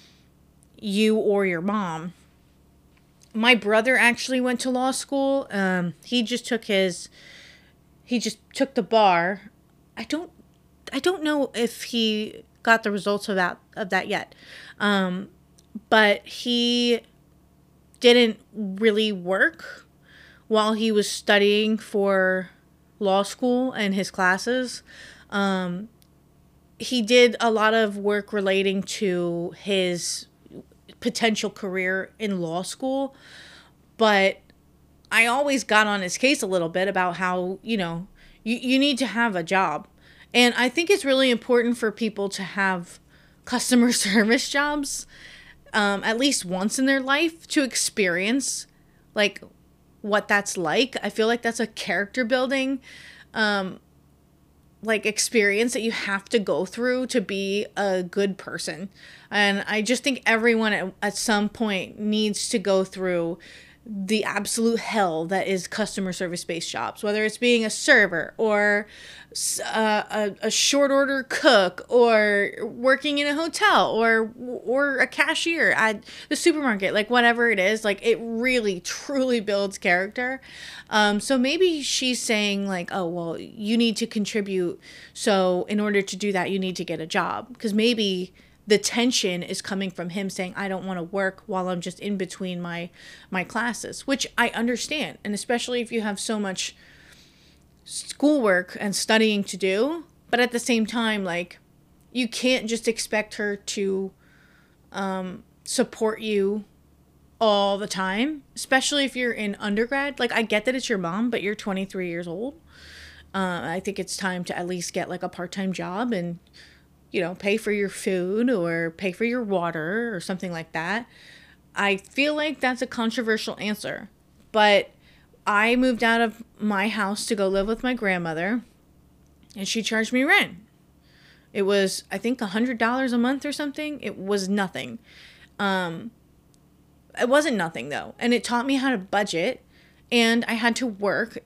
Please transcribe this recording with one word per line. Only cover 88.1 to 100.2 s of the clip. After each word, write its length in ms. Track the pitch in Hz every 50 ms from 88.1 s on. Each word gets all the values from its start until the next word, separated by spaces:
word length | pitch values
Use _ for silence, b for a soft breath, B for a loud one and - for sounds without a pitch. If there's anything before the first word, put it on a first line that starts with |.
| 185 180 180 - b b b b b b b
the 120 | - 208 196
tension 640 | 202 - - 226 233 254 247 - - 190 180 175
is 220 | 170 - 190 - -
coming 260 | - 202 190 196 190
from 200 | 180 - 170 175
him 200 | 165 202 196 190
saying, 240 | - - 190 180 -
"I 120 | - 202 196
don't 180 | 190 185 -
wanna 160 | 190 185 180
work 400 | 165 170 196 196 196 190 190 - - -
while 220 | 196 185 185 185
I'm 120 | 185 175
just 180 | 170 185 170 -
in 180 | - 202 208 185
between 440 | 185 180 - - 190 185 180 175
my, 300 | 175 175 170 170 170 175 B B B B B B B B
my 120 | - 185 175
classes," 600 | - - 226 220 240 220 - - - - - -
which 220 | - 269 - - - - -
I 120 | 240 233
understand. 680 | - 185 233 240 247 220 - - 302 302 233 160 - - -
And 100 | 202 208
especially 480 | 196 - - 240 240 - - 254 240
if 100 | 233 220
you 100 | 233 226
have 180 | 208 214 202 185
so 200 | - - 220 214
much 360 | 208 190 190 - - - - b b b b b b b b b b b b b b b b b b _ _ _ _
schoolwork 920 | - - - - - - - 269 294 302 285 233 208 185 180 185 - - -
and 160 | 214 202 185
studying 480 | - - - 220 220 220 220 208 202 196
to 120 | - - 185
do, 480 | 196 190 190 202 233 285 330 339 294 - _ _